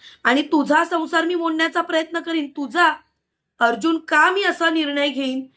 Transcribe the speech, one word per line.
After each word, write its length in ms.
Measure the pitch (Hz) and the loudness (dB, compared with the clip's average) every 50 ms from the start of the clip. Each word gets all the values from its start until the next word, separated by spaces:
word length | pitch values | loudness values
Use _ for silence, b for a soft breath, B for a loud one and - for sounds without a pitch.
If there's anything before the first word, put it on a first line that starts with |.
| B B B B B | B B B B B
आणि 180 | 233 247 285 | 2 2 2
तुझा 420 | 294 - 330 302 269 277 294 320 339 | 2 2 0 0 2 4 2 2 2
संसार 400 | 339 349 339 320 277 349 330 330 | 0 -2 -4 -2 -2 -2 0 0
मी 100 | 339 359 | 0 -2
मोडण्याचा 460 | 339 330 330 320 311 320 330 320 349 | -2 -2 -2 0 0 -2 0 0 -4
प्रयत्न 380 | 330 339 330 320 320 320 339 339 | -4 0 -2 -2 -2 -2 -6 -8
करीन. 280 | 302 330 330 320 285 | -6 -4 -4 -4 -4
तुझा?" 460 | 277 - 302 285 233 233 339 349 320 - - _ _ _ _ _ _ _ _ _ _ _ _ | -6 -8 -10 -8 -4 0 2 2 2 0 -2 _ _ _ _ _ _ _ _ _ _ _ _
"अर्जुन, 380 | 233 233 233 214 294 330 330 | 0 0 0 0 0 0 0
का 340 | 320 320 - 330 302 311 359 | -2 -2 0 4 4 4 4
मी 120 | 370 392 403 | 2 2 0
असा 260 | 359 339 - 339 330 | 0 0 0 0 0
निर्णय 400 | 320 320 311 285 285 285 285 294 | 0 0 -2 -2 -2 -2 -2 -2
घेईन? 360 | 247 262 269 262 262 262 262 b b | -2 -4 -4 -4 -4 -6 -8 b b